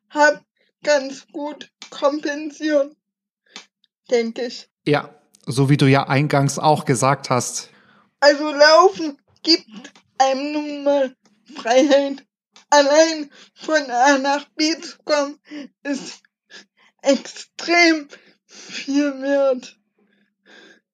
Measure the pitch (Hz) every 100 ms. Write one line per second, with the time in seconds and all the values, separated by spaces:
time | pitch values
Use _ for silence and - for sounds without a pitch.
0 | _ 302 294 294 _ _ _ _ - 294
1 | 269 269 - 311 294 277 - _ - -
2 | 285 302 302 285 311 285 311 294 285 _
3 | _ _ _ _ _ - - _ _ _
4 | - 240 226 226 247 - - _ - 143
5 | - _ _ _ - 123 135 147 143 135
6 | - 135 147 143 139 - 156 151 - 120
7 | 131 135 - 123 - - - _ _ _
8 | _ - 285 285 302 285 294 320 381 392
9 | 320 285 _ _ - 330 - 214 262 _
10 | _ - 269 269 294 302 302 285 285 285
11 | 262 - _ _ _ 285 226 254 285 277
12 | 277 277 _ _ _ - - 294 277 302
13 | 320 320 285 - - _ - 311 277 240
14 | 269 277 277 285 285 - 311 330 - -
15 | - 294 285 294 _ 302 269 _ 277 277
16 | 175 - _ _ _ - _ _ _ _
17 | 269 269 - - - - - 339 339 320
18 | 285 - _ _ _ - - - - 277
19 | 294 262 269 277 269 254 - _ _ _
20 | _ _ _ _ _ - - _ _